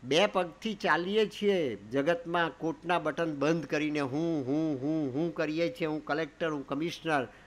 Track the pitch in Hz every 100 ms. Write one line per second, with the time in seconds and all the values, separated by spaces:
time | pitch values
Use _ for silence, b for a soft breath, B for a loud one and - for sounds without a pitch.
0 | 123 147 202 202 180 - 226 208 190 160
1 | 175 208 214 - 208 190 147 101 104 131
2 | 139 170 165 175 165 - 160 147 165 170
3 | 156 151 170 147 143 165 151 156 151 151
4 | 139 139 170 165 127 147 160 139 135 160
5 | 143 127 170 165 156 156 170 170 165 156
6 | 147 147 156 - 165 151 135 139 165 156
7 | 165 151 123 B